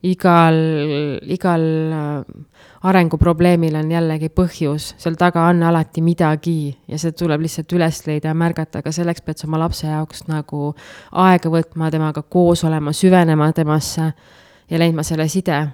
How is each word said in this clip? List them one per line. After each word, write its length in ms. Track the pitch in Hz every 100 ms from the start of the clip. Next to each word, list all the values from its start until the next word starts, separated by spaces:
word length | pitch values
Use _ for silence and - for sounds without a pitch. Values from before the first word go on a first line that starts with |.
Igal, 520 | 180 180 185 170 165 160 160 156 147 143 147 135 -
igal, 320 | 180 190 170 160 160 160
äh, 540 | 160 147 147 135 - 147 _ - _
arenguprobleemil 960 | 185 190 170 156 180 165 175 175 165 156
on 120 | 156
jällegi 380 | 165 165 156 156
põhjus. 600 | - 180 - 151 147 - -
Seal 180 | -
taga 300 | 165 180 170 165
on 160 | 175
alati 400 | 165 170 160 -
midagi 720 | 165 170 160 151 170 165 143 135 -
ja 100 | 156
see 140 | 165
tuleb 300 | 160 170 151
lihtsalt 260 | 160 - 156
üles 280 | 175 165 156 -
leida 260 | 151 156
ja 20 |
märgata, 460 | 160 170 165 160 -
aga 80 | 147
selleks 300 | 156 175 170
pead 160 | - 156
sa 80 | 151
oma 140 | 160
lapse 240 | 165 - 156
jaoks 380 | 151 156 - -
nagu 460 | 156 147 147 143 151 - - -
aega 380 | - 185 180 165
võtma, 400 | 165 165 165 160
temaga 320 | 156 156 151
koos 420 | 151 180 175 170
olema, 260 | 160 160 147
süvenema 600 | 143 185 185 170 156 151
temasse 560 | 160 156 156 - - 160 - _ _ _ _ _
ja 80 | 165
leidma 260 | 170 160 156
selle 220 | 160 156
side 320 | 190 185 147 151